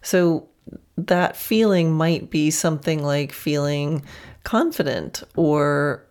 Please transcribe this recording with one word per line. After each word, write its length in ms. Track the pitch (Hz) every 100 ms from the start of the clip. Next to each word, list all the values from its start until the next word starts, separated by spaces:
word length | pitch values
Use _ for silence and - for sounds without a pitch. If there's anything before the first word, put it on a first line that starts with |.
So 460 | - 185 175 165 - _ - - _ -
that 400 | 170 180 180 -
feeling 560 | - 220 220 185 165
might 380 | 156 160 165 -
be 220 | 156 151
something 520 | 151 180 156 147 156
like 280 | 143 143 143
feeling 720 | - - 147 143 147 143 156 143 - - -
confident 800 | - 220 330 320 143 113 73 - - -
or 680 | 160 151 147 143 147 131 _